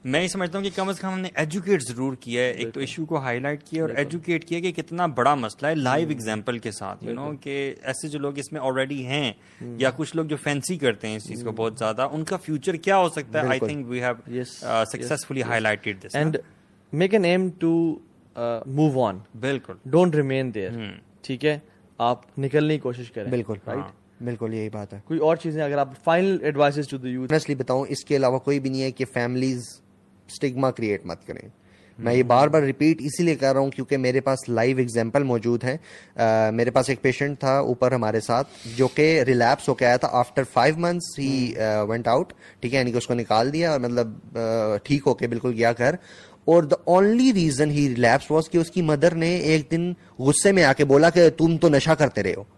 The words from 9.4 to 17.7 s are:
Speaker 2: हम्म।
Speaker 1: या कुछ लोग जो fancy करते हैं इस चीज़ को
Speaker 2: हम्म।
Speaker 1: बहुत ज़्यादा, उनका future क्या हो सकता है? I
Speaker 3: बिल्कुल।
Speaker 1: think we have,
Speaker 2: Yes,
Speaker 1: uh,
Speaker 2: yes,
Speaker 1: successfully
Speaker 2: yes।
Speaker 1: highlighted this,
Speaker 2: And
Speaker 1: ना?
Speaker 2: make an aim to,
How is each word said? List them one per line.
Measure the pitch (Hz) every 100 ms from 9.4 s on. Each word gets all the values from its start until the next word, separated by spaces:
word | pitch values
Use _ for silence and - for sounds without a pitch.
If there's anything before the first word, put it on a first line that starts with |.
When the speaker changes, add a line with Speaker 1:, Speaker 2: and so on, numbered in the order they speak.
| _ _
Speaker 2:
हम्म। | 120 117
Speaker 1:
या | 135
कुछ | 127 156 160
लोग | 160
जो | 147
fancy | - 143 131 180
करते | 135 104 110
हैं | 107
इस | 107
चीज़ | 120
को | 120
Speaker 2:
हम्म। | 110
Speaker 1:
बहुत | 113 110
ज़्यादा, | 110 110 135
उनका | 151 156 185
future | - 151 190 165
क्या | 180 196
हो | 175
सकता | 160 131 151
है? | 131
I |
Speaker 3:
बिल्कुल। | 131 117
Speaker 1:
think | 147 123
we | 123
have, | 123 120
Speaker 2:
Yes, | 123 123 123 -
Speaker 1:
uh, | 123 113 110
Speaker 2:
yes, | 123
Speaker 1:
successfully | 123 151 - 135
Speaker 2:
yes। | 113
Speaker 1:
highlighted | 117 110 107 110 95 98
this, | 139
Speaker 2:
And | 156 151
Speaker 1:
ना? | - _ _ _ _ 147
Speaker 2:
make | 185
an | 208 175
aim | 180 185 180
to, | 165